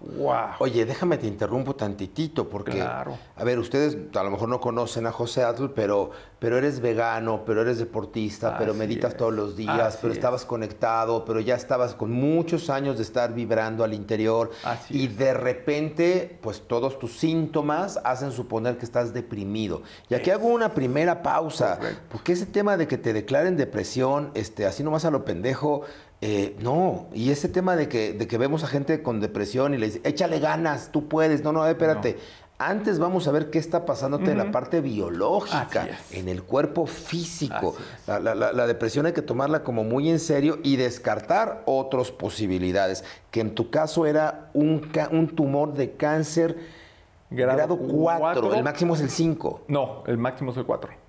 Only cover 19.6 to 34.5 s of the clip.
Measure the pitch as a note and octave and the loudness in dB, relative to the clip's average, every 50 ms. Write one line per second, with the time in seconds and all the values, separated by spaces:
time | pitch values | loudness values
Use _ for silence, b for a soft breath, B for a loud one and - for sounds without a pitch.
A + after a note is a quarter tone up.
19.6 | A2 G2 E2 D2+ B B B B B _ A#2 B2 - E3+ F#3+ G#3 A3 A#3 A#3 A#3 | -2 -2 -4 -6 B B B B B _ -2 0 2 2 2 4 4 2 4 4
20.6 | A3+ G#3+ - D3+ C3 B2 B2+ D3 E3 F3 E3+ E3+ - C#3 D3 D3+ E3 D#3 - - | 2 0 0 0 0 2 2 2 4 2 2 2 0 0 0 0 0 -2 -2 0
21.6 | C3 G2+ F2+ - - A2 G#2+ - - - - - - - F3+ F3+ F#3+ - - G3+ | 0 0 0 -2 -4 -6 -6 -8 -12 -14 -14 -6 -2 0 0 0 -2 -2 0 2
22.6 | G3+ G#3 G3+ F3 D#3+ - C3+ B2 - B2 G#2+ G#2+ G#2 - C3 C#3+ E3 F#3 F#3 D3+ | 2 2 2 2 2 0 -2 -2 0 0 0 0 0 0 2 2 2 2 2 2
23.6 | C3 - - G#2 F#2 - - C3 B2+ C3 C#3 D3 D3 C#3+ - G#2+ G#2 - - - | 0 0 0 -4 -4 -2 -2 0 2 2 2 0 -2 -4 -4 -6 -6 -6 -4 -2
24.6 | G#2 F#2+ F#2+ - C#3+ D#3 D3+ D#3 D#3 E3 D3+ B2+ G2+ - F#2 E2+ F#2+ B2+ C3 - | 0 0 0 0 -2 0 0 0 2 2 0 0 0 -2 -4 -2 0 -2 -2 0
25.6 | C#3+ D3 D3 C#3+ B B B B B B B _ - G#2+ G#2 G2+ G2+ - - G2+ | 0 0 0 0 B B B B B B B _ -2 0 2 2 0 0 -4 -4
26.6 | G#2+ A#2+ C#3 E3 F#3+ F3 A2 F2 - - - G#2+ A#2 C3 D3 C#3+ - F3 - F3+ | -2 0 2 4 2 2 0 -2 -8 -8 -6 0 2 2 2 2 0 0 0 2
27.6 | F#3 F#3 F3+ E3 D3 - - A2+ G#2+ G#2 - G#2 A2 F#2 A#2 A2+ B2 C#3 D3+ D#3+ | 2 4 2 2 2 2 2 0 0 0 -2 -4 -4 -2 0 0 2 2 0 -2
28.6 | D#3+ B2+ C3+ C#3+ C#3 D3 D#3+ - - B2 A#2 G#2+ G#2 G#2 - - G2+ G2 A#2+ B2+ | -2 0 -2 0 2 2 0 0 0 -2 0 0 -2 -2 -2 -4 -4 0 2 2
29.6 | C3+ C#3+ C#3+ B2+ G#2+ A2 - - - D3 D3+ - F#3 E3 E3 D3+ C#3+ D3+ D#3 D#3+ | 2 2 2 2 0 -2 -2 -2 -2 -2 0 0 0 0 2 2 2 2 0 2
30.6 | E3 D#3 C#3+ B2 - - - D3+ - - D3+ D#3 D#3+ D#3+ D3+ C#3 - D3+ D3+ D#3+ | 0 0 -2 -2 -6 -4 -4 -4 -2 0 2 4 4 4 4 2 2 0 2 2
31.6 | D#3 D#3+ E3 D#3+ E3 D#3+ D#3 G#2 G#2+ A#2+ G2 B B B B B B B _ - | 4 2 2 4 4 2 2 2 0 -2 -2 B B B B B B B _ -4
32.6 | C3 D#3 G3 G#3+ G#3 G#3+ G3 D#3 E3 F3+ F#3 F3+ D3 D3+ C#3 D3+ D3+ D3 - D#3+ | -2 -2 -2 0 0 0 2 2 2 2 2 0 2 2 2 2 0 0 0 -2
33.6 | D#3 - - E3+ E3+ - C3+ - C#3 C3+ C#3+ D3 - D#3 D3 - - G3+ | 0 2 -2 -2 0 0 -2 -2 0 -2 0 0 2 2 2 2 0 0